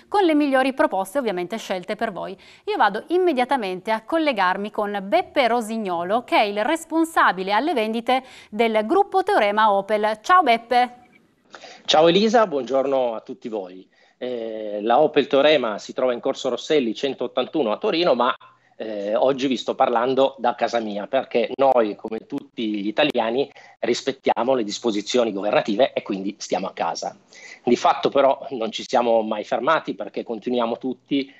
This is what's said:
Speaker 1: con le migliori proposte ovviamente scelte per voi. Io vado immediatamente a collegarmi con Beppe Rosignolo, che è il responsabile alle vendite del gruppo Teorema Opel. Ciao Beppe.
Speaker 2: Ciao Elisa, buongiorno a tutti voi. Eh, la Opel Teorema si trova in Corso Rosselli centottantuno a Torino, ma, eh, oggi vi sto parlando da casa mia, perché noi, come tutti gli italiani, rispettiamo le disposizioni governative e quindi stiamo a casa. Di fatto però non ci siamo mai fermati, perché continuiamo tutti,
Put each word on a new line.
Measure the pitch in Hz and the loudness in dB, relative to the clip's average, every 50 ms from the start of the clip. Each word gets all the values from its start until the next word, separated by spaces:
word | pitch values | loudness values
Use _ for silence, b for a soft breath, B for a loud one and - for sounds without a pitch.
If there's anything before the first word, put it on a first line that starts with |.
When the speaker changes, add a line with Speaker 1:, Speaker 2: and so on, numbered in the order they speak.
| B | B
Speaker 1:
con | B - 415 392 | B 0 2 4
le | 330 311 | 4 4
migliori | 294 302 277 269 262 262 277 | 2 2 2 2 2 2 2
proposte | 254 - 311 302 208 190 190 185 - | 2 2 0 0 0 -2 -4 -2 -4
ovviamente | - 185 220 185 180 175 175 226 | -4 -2 -2 -2 -4 -4 -6 -8
scelte | 220 - - 202 185 180 - 214 | -8 -6 -6 -6 -6 -6 -8 -6
per | - 233 226 190 | -4 -4 -6 -6
voi. | - 170 175 190 B B B B B B | -8 -10 -10 -12 B B B B B B
Io | - 427 | -6 0
vado | 349 240 208 190 - - | 2 2 2 2 -2 -4
immediatamente | - 320 359 370 349 302 247 247 254 285 262 214 190 185 185 180 226 | -2 0 2 2 2 2 0 0 0 0 -2 -2 -4 -6 -6 -4 -4
a | 220 220 220 | -4 -4 -4
collegarmi | - 320 330 320 294 262 202 190 180 185 196 202 214 | -4 -2 0 0 0 0 2 2 0 0 -2 -4 -6
con | - - 208 202 208 202 190 | -6 -6 -4 -4 -6 -6 -4
Beppe | 196 254 349 381 - - 311 262 220 | 0 0 0 0 0 0 0 0 2
Rosignolo, | 226 247 220 208 226 226 214 185 180 165 175 180 208 240 - | 0 0 -2 -4 -6 -6 -4 -4 -4 -4 -2 -2 -2 -2 -2
che | - 339 | 0 2
è | 285 233 | 2 2
il | 202 208 208 214 | 2 0 -2 -2
responsabile | 269 320 320 - - 311 320 330 320 - 359 294 240 190 185 190 190 | -2 -2 -4 -4 -4 -2 -2 -2 0 2 2 2 2 2 0 -2 0
alle | 202 214 269 320 359 | 0 0 0 0 -2
vendite | 240 214 220 220 233 226 233 254 262 254 B B B B B | -2 -2 -2 -4 -4 -2 0 0 0 -2 B B B B B
del | - 214 233 226 220 214 214 | -2 0 0 2 2 0 0
gruppo | 220 330 381 403 392 - 381 370 | 2 2 2 2 2 0 0 0
Teorema | 392 415 320 220 202 202 214 220 220 202 | 2 2 2 2 2 4 4 4 4 4
Opel. | 196 196 196 214 208 214 214 220 214 | 2 0 0 -2 0 0 -2 -2 -4
Ciao | - - 359 370 | 0 4 4 6
Beppe. | 359 254 233 233 233 - 247 240 247 240 - - - _ _ _ _ _ _ _ _ _ B B B B B B B | 6 4 2 2 0 0 2 2 2 2 -2 -10 -20 _ _ _ _ _ _ _ _ _ B B B B B B B
Speaker 2:
Ciao | - - 151 160 | 2 4 6 6
Elisa, | 170 175 196 214 226 208 240 220 | 6 6 6 4 4 4 4 4
buongiorno | 202 147 139 123 113 131 135 131 139 135 131 127 120 113 | 4 0 -4 -2 0 0 0 2 2 2 0 0 0 -2
a | 107 | -6
tutti | - - 127 - - 123 | -10 -12 -14 -12 -10 -8
voi. | 107 107 95 87 90 92 - b b b b b b | -6 -6 -8 -8 -12 -18 -20 b b b b b b
Eh, | _ 123 123 123 120 113 113 110 110 107 107 104 104 | _ -8 -8 -6 -6 -8 -8 -8 -8 -8 -6 -6 -4
la | 104 113 120 131 | 0 2 4 4
Opel | 156 151 - 151 127 | 4 4 4 2 2
Teorema | - - 135 139 151 156 143 123 113 104 95 | 4 4 4 6 6 4 4 2 0 -4 -6
si | - - | -10 -10
trova | - - 127 131 123 | -4 -2 0 0 0
in | 117 | -2
Corso | - 135 131 - - | -4 -4 -4 -4 -4
Rosselli | 135 120 117 - - 160 151 127 113 104 | -4 -4 -4 -2 0 0 2 2 0 -2
centottantuno | - - 139 131 - 127 120 - 135 123 110 - 160 139 110 107 | -4 -4 -6 -4 -4 -6 -4 -2 -4 -4 -2 -2 -2 0 0 -2
a | |
Torino, | - - 214 185 160 175 175 135 | -2 -2 -2 0 2 2 2 2
ma, | - - 175 - b b b b b b b _ - | 2 2 0 0 b b b b b b b _ -14
eh, | 113 110 107 104 101 101 107 | -12 -10 -8 -6 -4 -2 0
oggi | 120 131 131 139 127 127 | 2 2 2 2 0 0
vi | 139 131 | -2 -2
sto | 110 - - 113 | -2 -2 -4 0
parlando | - 135 127 120 117 120 131 131 127 135 131 - | 0 0 2 2 0 0 0 2 2 2 2 0
da | - 117 120 117 | -2 -2 -2 0
casa | - 123 110 - 117 | 0 -2 -2 -2 -4
mia, | 113 107 101 101 101 | -4 -4 -6 -8 -6
perché | - - 131 123 - - 120 113 - - | -2 -2 -2 -2 0 -2 -2 -2 -2 0
noi, | - 139 135 131 123 113 104 101 | 2 2 4 4 4 2 0 -2
come | - - 107 110 110 | -6 -10 -10 -10 -10
tutti | - - 139 143 139 - _ - 117 107 107 | -10 -10 -10 -12 -12 -12 _ -6 -4 -4 -4
gli | 104 98 | -2 -4
italiani, | 107 - - 151 147 - 123 113 113 117 131 139 B B B B B B B | -2 -2 0 0 0 0 -2 -2 -2 -2 -2 -4 B B B B B B B
rispettiamo | - - 120 - - - 127 - - 131 110 107 117 127 135 | -2 -2 -2 -2 -2 -6 -8 -4 -2 -2 0 0 0 0 0
le | 127 110 | 0 -2
disposizioni | 101 98 - - 117 104 104 101 - - 123 120 110 98 | -4 -6 -4 -4 -2 -2 -2 -4 0 0 2 2 0 -2
governative | 98 95 104 107 151 - - 104 104 131 139 | -4 -2 0 0 0 0 0 2 2 2 2
e | - - | 0 -4
quindi | - - 202 190 - - - | -6 -6 -6 -6 -6 -8 -8
stiamo | - - - 202 185 185 | -10 -8 -6 -6 -6 -6
a | - | -8
casa. | - - 98 85 82 - - - - - _ B B B B B B B | -6 -6 -4 -4 -4 -6 -8 -10 -12 -14 _ B B B B B B B
Di | _ 123 120 | _ 0 0
fatto | - - - - - - | 2 4 2 2 2 -2
però | 127 - 139 139 135 135 - - - | 0 2 4 4 4 2 0 -4 -10
non | 139 120 113 110 | -8 -6 -6 -6
ci | - - 107 | -6 -10 -6
siamo | - - 120 120 120 113 113 | -2 -2 0 2 4 2 2
mai | 107 107 110 107 104 | 2 0 -4 -6 -4
fermati, | - 135 113 117 147 165 147 - - 123 | -4 -4 -2 0 0 0 0 -2 -4 -8
perché | - 107 98 - 123 107 | -8 -10 -10 -10 -10 -8
continuiamo | - 117 107 - 123 123 120 117 117 120 | -8 -10 -8 -6 -4 -2 -2 0 -2 -2
tutti, | - - 131 123 - _ _ 147 139 131 135 B B | -4 -6 -8 -8 -10 _ _ -2 -2 -2 -4 B B